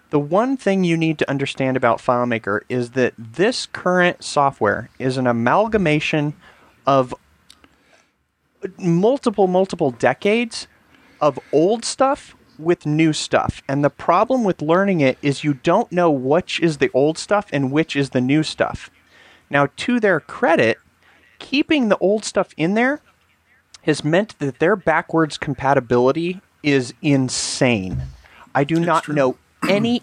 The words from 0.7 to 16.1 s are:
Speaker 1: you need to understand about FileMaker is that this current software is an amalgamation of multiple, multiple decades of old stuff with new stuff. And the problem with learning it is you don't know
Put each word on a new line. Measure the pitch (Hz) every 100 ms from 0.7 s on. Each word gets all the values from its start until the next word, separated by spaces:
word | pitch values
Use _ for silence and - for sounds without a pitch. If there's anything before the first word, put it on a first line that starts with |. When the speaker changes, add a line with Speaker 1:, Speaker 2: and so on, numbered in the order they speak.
| 196
Speaker 1:
you | 175 165
need | 160 151
to | -
understand | 139 139 - 131 131
about | 123 -
FileMaker | - 123 123 113 98 104 -
is | 123 120
that | 127 120 -
this | 113 120 202 - -
current | - 180 180 175 -
software | - 147 139 - 104 95 120 -
is | 131 131
an | 127
amalgamation | 117 120 170 220 214 165 151 - 160 147 - - - _ _ -
of | 135 127 - _ _ _ _ _ _ _ _ _ _ _ _ _ _ 190 -
multiple, | 175 170 214 277 247 208 185
multiple | 185 190 185 143
decades | 117 123 139 202 226 226 - - _ _ _ _ _
of | 147 131 -
old | 143 175 226
stuff | - - 269 294 - - _ -
with | 160 175 151
new | 151 160
stuff. | 147 - 120 - - -
And | 139
the | 143
problem | - - 175 233 262
with | 208 -
learning | 147 175 202 175
it | 135 -
is | 143 135
you | 151
don't | 135 170 190 226
know | 175 170